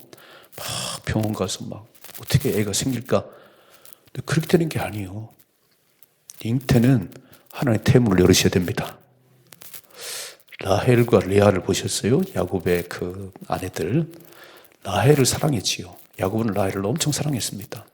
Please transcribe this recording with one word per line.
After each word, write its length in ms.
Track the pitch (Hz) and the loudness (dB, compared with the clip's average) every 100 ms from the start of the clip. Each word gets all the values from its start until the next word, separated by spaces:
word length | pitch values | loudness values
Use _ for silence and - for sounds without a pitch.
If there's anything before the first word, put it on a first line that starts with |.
| - - - - - - | -20 -20 -20 -20 -20 -14
막 100 | - - - - - | -10 -8 -8 -8 -4
병원 280 | 110 107 | -2 -2
가서 320 | 104 95 - - | -4 -4 -6 -10
막 220 | 104 - _ - - | -14 -18 _ -20 -18
어떻게 360 | 120 - 123 101 | 0 2 2 0
애가 120 | 104 | -2
생길까? 520 | 98 135 120 113 101 - - - _ _ - - - _ | -2 -4 -4 -2 -2 -2 -14 -20 _ _ -20 -20 -20 _
근데 100 | - - | -14 -4
그렇게 220 | 147 - | -4 2
되는 220 | 175 165 | 2 2
게 100 | 117 | -4
아니에요. 500 | - 104 95 101 110 _ _ _ _ _ _ _ - _ _ - | -6 -6 -8 -10 -14 _ _ _ _ _ _ _ -20 _ _ -10
잉태는 680 | 110 120 - 123 120 131 87 - - - _ | -4 -2 2 4 6 4 0 -12 -20 -20 _
하나님의 320 | - 139 107 | -4 0 0
태물을 400 | - 127 117 92 | 4 4 6 6
열으셔야 260 | 90 92 92 | 6 6 4
됩니다. 480 | 95 87 - - - _ _ _ _ _ - - - - - - - - - _ - | 2 0 -4 -8 -12 _ _ _ _ _ -20 -18 -18 -20 -16 -12 -12 -12 -16 _ -10
라헬과 600 | - 95 127 120 117 104 | -2 0 4 4 6 4
레아를 440 | 92 101 101 92 | 4 4 4 4
보셨어요? 580 | - 90 104 - 98 147 190 - | 0 -2 -2 -4 0 0 0 -4
야곱의 480 | 87 95 92 87 85 | -4 -4 0 -2 -2
그 420 | - 90 92 95 - - | -8 -8 -10 -14 -16 -8
아내들. 640 | 85 90 - 80 143 160 - - - - - - _ | -6 -6 -6 -2 -2 -2 -8 -20 -20 -20 -20 -20 _
라헬을 420 | - 98 117 147 127 | -6 2 4 6 4
사랑했지요. 720 | - 160 120 - - 95 - - - | 2 0 0 -2 -6 -10 -18 -20 -6
야곱은 280 | 95 110 117 | -4 -2 -2
라헬을 320 | 98 95 95 98 | -2 -2 -2 -4
엄청 260 | 156 151 | -2 -2
사랑했습니다. 760 | 143 143 127 - 101 - 107 - | -2 -2 -4 -6 -8 -12 -14 -16